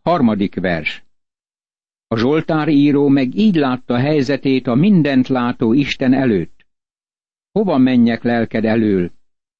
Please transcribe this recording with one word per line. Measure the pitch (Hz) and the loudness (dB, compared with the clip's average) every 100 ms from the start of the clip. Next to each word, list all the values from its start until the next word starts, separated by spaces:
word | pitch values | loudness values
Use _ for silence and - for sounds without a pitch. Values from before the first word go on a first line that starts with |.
harmadik | 160 170 120 104 98 - | -2 0 0 0 -2 -4
vers. | 90 82 71 - _ _ _ _ _ _ _ _ _ _ - | -4 -4 -6 -12 _ _ _ _ _ _ _ _ _ _ -8
A | 113 | -4
Zsoltár | 123 160 156 156 151 | -2 -2 -2 -4 0
író | 143 147 143 143 | 2 2 2 2
meg | 139 131 190 | 2 0 0
így | 220 170 | 0 2
látta | 135 127 - 123 | 0 -4 -4 -2
helyzetét | 139 156 127 135 139 131 123 | 0 0 0 -2 0 -2 0
a | 120 | 0
mindent | 196 185 143 131 127 | 2 2 2 0 0
látó | 131 120 123 117 | 0 -2 -2 0
Isten | 135 135 - 127 | 0 -2 -2 0
előtt. | 135 131 98 80 - _ _ _ _ _ _ _ _ _ | 0 0 0 -4 -12 _ _ _ _ _ _ _ _ _
"Hova | 196 202 143 | -4 -2 2
menjek | 131 123 117 117 | 2 2 2 0
lelked | 120 117 110 113 110 | -2 -2 -2 -2 -2
elől? | 113 107 95 87 - _ _ _ _ | 0 0 0 -2 -8 _ _ _ _